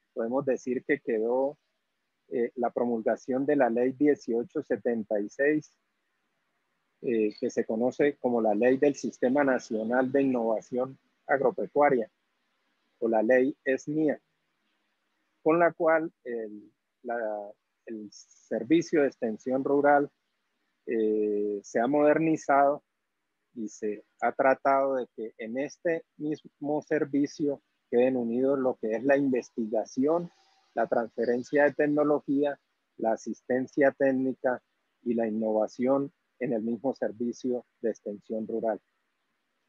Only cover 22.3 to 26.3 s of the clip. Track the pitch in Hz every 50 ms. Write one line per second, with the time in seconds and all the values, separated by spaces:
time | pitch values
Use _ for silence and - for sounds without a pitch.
22.3 | 156 - - - 139 139 143 139 147 143 - _ _ _ _ _ _ _ _ _
23.3 | _ _ _ _ - 120 107 104 - - 110 107 104 - - _ _ - 117 117
24.3 | - - 135 135 131 - - 139 139 135 139 135 135 127 117 - _ - 110 113
25.3 | - - 117 110 117 135 147 139 - - - 175 165 165 - _ _ - 151 151